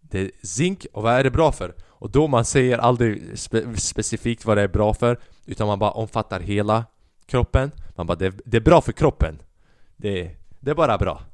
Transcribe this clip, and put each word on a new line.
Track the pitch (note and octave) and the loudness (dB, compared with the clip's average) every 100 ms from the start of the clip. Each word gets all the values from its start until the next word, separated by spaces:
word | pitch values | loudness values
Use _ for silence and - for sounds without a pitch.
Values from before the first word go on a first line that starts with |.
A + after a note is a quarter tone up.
det | - F#2+ | -6 -4
är | F#2+ - | -4 -8
zink, | - - F3 F#3+ - | -10 -2 -2 -2 -10
och | - | -4
vad | A2 | 0
är | B2 | 2
det | C3+ | 2
bra | B2 D#3+ | 4 2
för?" | - F#2 - | 2 -8 -12
Och | - _ G#2+ | -20 _ 0
då | C3+ D#3 | 2 4
man | B2+ | 2
säger | A#2 C#3+ B2+ A#2+ | 4 2 4 4
aldrig | A#2+ B2 A#2 G#2 - | 2 4 2 0 -8
spe-, | G#2 - A2+ A#2 G#2+ | -14 -4 -2 -2 -6
specifikt | - - A2 A2+ A#2 A#2 | -4 -4 -4 -4 -4 -4
vad | A2+ G#2 | 0 2
det | |
är | G2+ | 2
bra | F#2+ G#2 | 2 2
för, | A2 A#2+ A#2+ - - - | 2 0 0 -6 -20 -16
utan | F#2+ G#2+ | -4 -2
man | G2+ | 0
bara | G#2 | 0
omfattar | A2+ A2 A2+ G#2+ F#2+ | -2 -4 -4 -4 -6
hela | F2 G2+ G#2 A2 A#2 _ _ _ - | -4 -2 0 0 -2 _ _ _ -4
kroppen. | B2+ A#2+ C3 C3+ - - - | -2 -2 -2 -6 -8 -16 -10
Man | E2+ | -6
bara, | E2+ | -2
"Det, | F#2 G2 | -4 -6
det | - A2+ | -2 2
är | |
bra | A2 E3+ | 6 6
för | - | 4
kroppen. | - D3+ - D#2+ D2+ - _ _ _ - _ | 0 -2 0 -4 -4 -20 _ _ _ -20 _
Det, | G#2+ G2 E2 - - - | -6 -4 -6 -12 -20 -10
det | C3 | -6
är | |
bara | D3+ D3+ G2+ | 0 2 2
bra." | F2+ D2 - | 0 -4 -12